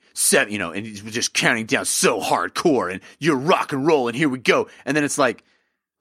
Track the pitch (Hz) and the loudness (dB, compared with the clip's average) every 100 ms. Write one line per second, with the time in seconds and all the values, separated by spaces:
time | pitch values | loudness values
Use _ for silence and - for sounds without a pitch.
0 | _ - - 156 117 104 85 80 113 107 | _ -4 2 2 2 -4 -6 -8 -10 -14
1 | 107 117 - - 170 120 110 127 92 - | -8 -4 -2 0 0 0 0 -2 0 0
2 | 180 110 - 127 90 - 180 131 90 95 | 2 2 0 -2 -2 0 2 2 0 -6
3 | - - 151 135 147 151 - 143 147 151 | -12 -4 0 0 2 0 0 -2 2 2
4 | 120 117 151 127 120 156 110 - - 151 | 2 0 0 0 0 0 0 -8 -4 -2
5 | 143 143 127 107 _ _ _ _ _ _ | 0 0 0 0 _ _ _ _ _ _